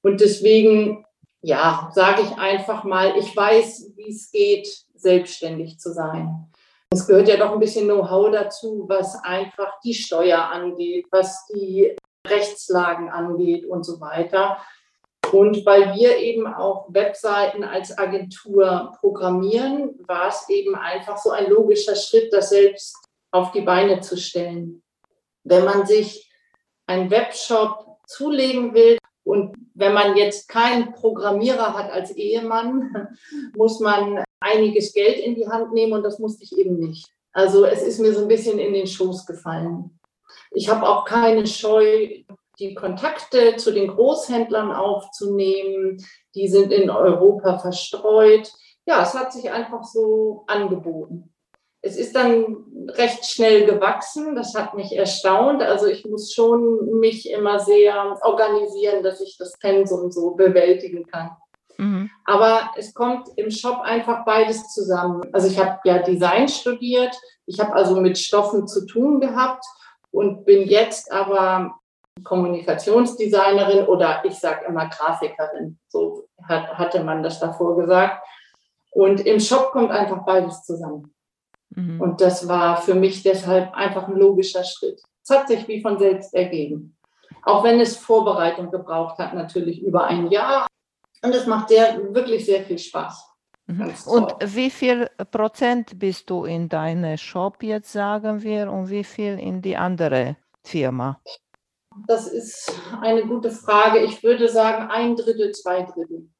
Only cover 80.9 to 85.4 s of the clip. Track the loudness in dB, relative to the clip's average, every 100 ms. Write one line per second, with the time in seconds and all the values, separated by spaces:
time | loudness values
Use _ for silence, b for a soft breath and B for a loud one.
80.9 | -14 -18 _ _ _ _ _ _ -10 -8
81.9 | -4 -4 2 2 2 -2 0 2 0 0
82.9 | 2 2 0 0 0 2 0 0 -6 -6
83.9 | -6 -4 4 4 4 -2 -6 -8 -8 -10
84.9 | -10 _ _ 2 2